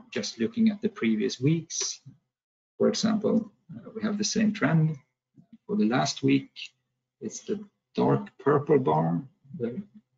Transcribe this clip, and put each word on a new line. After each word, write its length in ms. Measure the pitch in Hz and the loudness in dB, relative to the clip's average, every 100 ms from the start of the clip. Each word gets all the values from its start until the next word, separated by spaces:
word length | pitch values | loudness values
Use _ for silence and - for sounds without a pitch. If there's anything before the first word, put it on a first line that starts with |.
| - | -8
just 280 | - - - | -8 -8 -4
looking 300 | 113 117 110 | -4 2 2
at 140 | 104 | 2
the 60 | 110 | -4
previous 520 | - 113 110 110 - | -2 0 0 -2 0
weeks, 600 | 135 165 160 - - - - - _ _ _ _ _ - | 0 0 -2 -8 -8 -8 -18 -20 _ _ _ _ _ 0
for 120 | - | 0
example, 640 | - - 208 - - - _ - | 2 0 0 2 0 -2 _ -18
uh, 160 | - - | -16 -14
we 80 | - | -6
have 160 | - - | -4 -2
the 60 | |
same 280 | - - 107 | -2 0 0
trend. 460 | - 151 160 156 151 _ _ _ - _ - - | 0 2 4 2 -2 _ _ _ -20 _ -20 -4
For 100 | 104 | 0
the 120 | 107 | 2
last 340 | 135 - - | 2 -2 0
week, 280 | 135 139 - - - _ _ _ _ _ | 2 2 0 -12 -18 _ _ _ _ _
it's 200 | - - | -12 -12
the 240 | - - - _ _ | -8 -8 -8 _ _
dark 420 | - - - - - | 0 2 2 -2 -4
purple 400 | 139 147 147 143 | 0 2 4 2
bar. 440 | 135 156 - 85 - _ _ - | 4 0 0 -2 -6 _ _ -8
The 240 | 117 190 - - _ | -6 -6 -12 -20 _